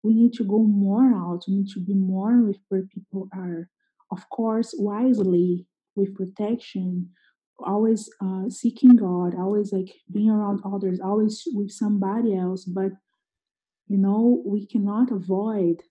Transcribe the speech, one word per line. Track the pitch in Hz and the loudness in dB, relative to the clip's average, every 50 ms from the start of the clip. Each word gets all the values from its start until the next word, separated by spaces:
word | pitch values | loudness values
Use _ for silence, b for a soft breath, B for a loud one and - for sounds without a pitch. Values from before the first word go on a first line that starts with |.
| - | 2
We | 220 226 | 2 4
need | 226 233 240 233 | 6 4 4 4
to | - 220 | 0 -2
go | 190 202 220 226 | 0 2 4 4
more | 214 202 202 202 196 196 226 262 262 233 | 4 4 2 2 2 4 4 4 4 4
out. | 190 175 175 175 175 - | 2 -2 -6 -6 -6 -4
We | - 190 | -2 -2
need | 196 196 196 - | -2 -2 -4 -6
to | 196 | -8
be | 180 185 196 | -6 -2 0
more | 190 190 185 185 185 196 220 240 240 | 0 0 0 -2 -2 0 4 4 4
with | 233 208 196 - _ _ | 4 4 0 -4 _ _
where | 196 190 190 | -4 -4 -4
people | 190 _ 190 - _ - 190 190 190 190 | -6 _ -18 -18 _ -10 -10 -10 -10 -12
are. | 190 185 180 170 170 170 _ _ _ _ _ _ _ _ _ | -10 -8 -8 -8 -10 -10 _ _ _ _ _ _ _ _ _
Of | 190 185 - _ | -12 -12 -12 _
course, | - - 226 226 220 226 233 - - | -6 -4 -2 -2 0 -2 -2 -4 -4
wisely, | - 196 208 202 214 247 262 247 208 196 185 180 175 180 180 175 180 180 _ _ _ _ _ _ | -4 -4 -4 -2 0 2 2 2 2 2 2 2 2 2 2 0 -2 -6 _ _ _ _ _ _
with | 202 196 196 196 | -2 -2 -2 -2
protection, | - 190 185 190 - 208 208 233 233 - - - 190 185 180 180 180 180 b b b b b b b _ _ _ - | -8 -10 -10 -6 -8 -4 -4 -4 -6 -6 -10 -8 -6 -6 -4 -4 -6 -8 b b b b b b b _ _ _ -12
always, | - - 196 208 220 226 226 214 214 - - _ 196 | -6 -4 -2 0 2 2 2 0 -2 -12 -12 _ -6
uh, | 190 185 185 190 247 | -6 -4 -4 -6 -8
seeking | - - - 233 - - - 247 247 | -8 -4 -4 -4 -4 6 8 8 8
God, | 226 208 180 180 180 180 175 175 | 8 6 0 -2 -2 -2 -4 -4
always, | 175 185 190 208 208 208 208 202 | -4 -4 -2 -2 -2 -2 -2 -4
like, | 190 185 190 - _ _ - | -6 -6 -8 -12 _ _ -8
being | 180 208 208 220 | -4 0 2 2
around | 214 208 208 202 202 190 - | 2 2 0 -2 -4 -4 -6
others, | 196 196 196 190 190 180 180 | -6 -6 -4 -4 -4 -4 -4
always | 185 190 208 214 214 214 214 - - 339 262 | -4 -2 0 0 0 0 -2 -4 -8 -6 -4
with | 202 202 196 | -4 -6 -6
somebody | - - 220 208 208 196 190 190 202 233 240 226 196 | -6 -6 -2 -2 0 0 0 -2 -2 -2 -2 0 0
else. | 185 180 185 185 185 - | 0 -2 -4 -4 -6 -8
But, | 185 175 190 190 190 190 _ _ _ _ _ _ _ _ _ _ _ _ _ _ _ _ _ _ | -8 -4 -4 -4 -4 -6 _ _ _ _ _ _ _ _ _ _ _ _ _ _ _ _ _ _
you | _ 202 | _ 0
know, | 196 190 196 202 214 233 240 247 - 247 | 2 2 2 2 4 4 4 4 2 0
we | 208 196 208 196 | -4 -4 -4 -6
cannot | - - 220 196 202 208 220 254 247 | -4 -2 -2 -2 0 2 0 0 0
avoid. | 226 190 170 175 190 190 208 220 220 208 180 170 170 165 - _ | 0 -6 -2 -2 -2 -2 -2 -2 -2 0 0 0 0 -2 -6 _